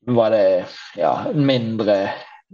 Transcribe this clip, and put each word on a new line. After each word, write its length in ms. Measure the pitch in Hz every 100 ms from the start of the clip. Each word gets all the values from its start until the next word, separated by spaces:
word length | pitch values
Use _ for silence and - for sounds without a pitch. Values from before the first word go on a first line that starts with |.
| 117
var 220 | 120 110
det, 360 | 110 95 92 92 - - -
ja, 340 | 80 62 -
mindre, 800 | 180 139 127 113 113 104 98 98 - - - _